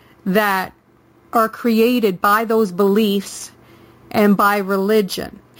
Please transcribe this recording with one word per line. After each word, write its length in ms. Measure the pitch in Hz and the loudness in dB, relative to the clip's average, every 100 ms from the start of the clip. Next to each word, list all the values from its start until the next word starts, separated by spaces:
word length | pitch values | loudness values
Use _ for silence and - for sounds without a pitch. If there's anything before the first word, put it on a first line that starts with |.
| _ _ 202 | _ _ -4
that 480 | 185 208 190 185 - _ _ _ _ _ | 0 0 -2 -6 -12 _ _ _ _ _
are 180 | 240 220 | 0 0
created 720 | - 240 220 226 247 214 180 | -2 0 2 2 2 0 0
by 240 | 208 208 226 | 0 0 0
those 260 | 226 220 | 0 0
beliefs 800 | 175 202 202 214 196 - - - - - - - - - | 0 0 2 2 0 -4 -12 -18 -20 -20 -20 -20 -20 -8
and 260 | - 208 196 | 0 2 4
by 220 | 202 208 | 2 0
religion. 800 | 190 196 196 220 196 - - - _ | -2 -2 0 0 0 -4 -10 -14 _